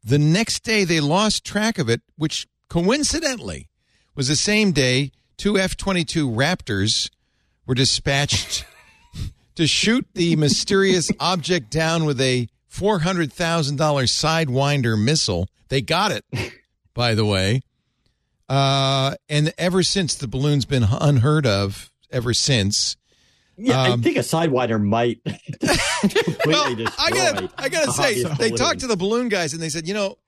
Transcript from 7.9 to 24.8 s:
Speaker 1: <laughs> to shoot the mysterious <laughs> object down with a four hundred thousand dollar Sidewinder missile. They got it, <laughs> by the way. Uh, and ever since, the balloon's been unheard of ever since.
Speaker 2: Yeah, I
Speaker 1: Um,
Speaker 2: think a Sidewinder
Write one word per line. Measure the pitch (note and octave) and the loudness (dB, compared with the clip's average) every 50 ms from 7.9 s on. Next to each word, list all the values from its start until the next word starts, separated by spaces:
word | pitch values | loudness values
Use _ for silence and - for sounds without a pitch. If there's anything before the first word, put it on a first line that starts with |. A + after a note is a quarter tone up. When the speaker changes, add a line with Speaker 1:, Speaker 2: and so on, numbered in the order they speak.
| - - - D3 C#3 C#3 D3 C#3 - - - - - - - - - - - _ _ _ _ _ | 0 -2 -2 -2 0 0 0 0 -2 -4 -4 -4 -8 -10 -10 -12 -20 -20 -20 _ _ _ _ _
Speaker 1:
<laughs> | - - - - - _ _ _ _ | -10 -10 -10 -10 -10 _ _ _ _
to | - E3 D3 | -2 -2 0
shoot | - - - - A3+ B3+ - _ _ | 0 0 0 2 0 0 -2 _ _
the | - E3+ E3+ E3 | -2 0 0 2
mysterious | D3+ D3+ C#3+ - - - - G3+ G3 G3 G3 F#3 F3+ D#3+ - - | 2 2 2 2 0 0 0 2 2 4 4 2 0 0 -2 -4
<laughs> | - | -2
object | C3+ E3 F#3 F3+ C3+ - F#3 F3 A#2+ G#2+ | 0 -2 -2 -2 -2 -2 -2 -2 -2 -4
down | - D#3 D#3+ D#3+ E3 E3+ D#3+ | -2 -2 0 0 0 0 0
with | D3+ C#3+ A#2+ | 0 0 0
a | C3+ C3 B2+ B2+ A#2+ A2 _ _ _ _ | 0 0 2 0 -2 -4 _ _ _ _
four | - - - G3+ G#3+ F3+ | -10 -2 0 0 0 2
hundred | D3 F3 G3 F3 E3+ C#3 | 0 0 0 0 -2 -4
thousand | - - F3 E3 E3 E3+ D#3 C3 D3 C3 | -2 -4 -2 0 0 0 0 -2 0 0
dollar | D3+ D3+ D3 C#3 B2+ | 0 2 2 2 2
Sidewinder | A2+ - - - D3+ D#3+ E3 E3 C#3 B2 C3 C#3 C#3+ D3 C#3+ B2+ A#2+ A2+ G#2+ | 0 0 0 0 0 2 2 0 0 0 0 2 2 2 2 2 0 2 2
missile. | G#2 A#2 D#3 D#3 - - G2 E2+ F2+ - _ _ _ _ | 2 2 2 0 0 -2 -2 -2 -2 -4 _ _ _ _
They | C3 C#3 | -4 -4
got | G#2 - D#3+ E3+ G3+ G#3+ | -2 0 0 0 2 0
it, | C3+ G#2 - _ - | -2 -4 -6 _ -6
<laughs> | C3 - - - - _ _ _ _ _ _ _ | -6 -6 -6 -8 -16 _ _ _ _ _ _ _
by | - A#2+ A#2+ A2 | -2 0 0 2
the | G#2+ A2 | 2 2
way. | G#2 G2+ F#2+ F#2 G2 A2 C3+ - _ _ _ _ _ _ _ _ _ _ _ _ _ _ _ _ _ | 2 2 2 2 2 0 0 -2 _ _ _ _ _ _ _ _ _ _ _ _ _ _ _ _ _
Uh, | C3+ C#3 C#3 C#3 C#3 C#3 C3+ C3+ C3+ C3+ C3 C#3 C3 - _ _ | 0 2 2 2 2 2 2 0 0 0 0 -2 -2 -6 _ _
and | D3+ D3 D3+ D#3 - - | 0 0 0 0 0 -2
ever | D#3+ F#3 F3+ F#3+ F3 | -2 0 2 2 0
since, | - - G3 F#3 C3+ - | 2 0 0 -2 -2 -4
the | - C#3+ A#2 | -6 -8 -8
balloon's | G2 C3 C3+ D3 D3 C#3+ A#2 | -4 -2 0 2 2 2 0
been | - C#3 B2+ A#2+ | 0 0 2 2
unheard | G2 A#2 - - D3 D3 B2+ A2 D3+ D3+ D#3 C#3+ | 2 2 2 2 2 4 4 4 4 2 2 2
of | B2+ G2+ G2 G2+ G2 G2 - - - _ _ _ _ | 2 2 2 0 -2 -4 -8 -14 -20 _ _ _ _
ever | - C3 A2 B2 A2+ | -6 -4 -2 0 0
since. | - - - C#3 A#2 G2 G2 G#2 - - - - _ _ _ _ _ _ _ _ _ _ _ _ | 0 2 2 2 2 2 2 0 0 -2 -2 -4 _ _ _ _ _ _ _ _ _ _ _ _
Speaker 2:
Yeah, | - G#3 B3+ A#3+ - | -6 0 0 2 4
I | C3 B2+ | 4 2
Speaker 1:
Um, | - A#2+ | 2 2
Speaker 2:
think | A#2 E4 D#4 - | 2 2 2 0
a | |
Sidewinder | B2+ - - D#3+ E3+ E3 C3+ B2+ B2+ A2+ A2+ A2 | -2 0 0 0 0 2 2 0 0 0 0 0